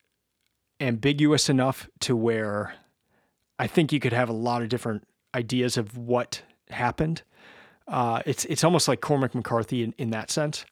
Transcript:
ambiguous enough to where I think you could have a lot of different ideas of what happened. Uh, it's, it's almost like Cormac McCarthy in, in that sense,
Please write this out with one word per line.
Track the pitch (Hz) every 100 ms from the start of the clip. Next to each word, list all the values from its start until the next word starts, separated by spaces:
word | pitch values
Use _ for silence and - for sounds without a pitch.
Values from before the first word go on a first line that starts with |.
| _ _ _ _ _ _ _ -
ambiguous | 135 117 135 143 147 147 -
enough | 135 131 - - -
to | - 120
where | 113 113 107 104 101 - _ _ _ _ _ _ _ -
I | 117
think | - 147
you | 147
could | 123
have | 117 123
a |
lot | 113 120 120
of | 113
different | 120 117 107 _ _ _ 123
ideas | 113 127 123 123
of | 104 123
what | 120 120 120 - - _ -
happened. | - 123 - 160 160 - _ - - - _ -
Uh, | 151 117 113 -
it's, | 131 -
it's | 156
almost | 165 175 -
like | 127
Cormac | - 143 131 123
McCarthy | 110 117 110 127
in, | 113 -
in | 120
that | 110 -
sense, | - 151 - -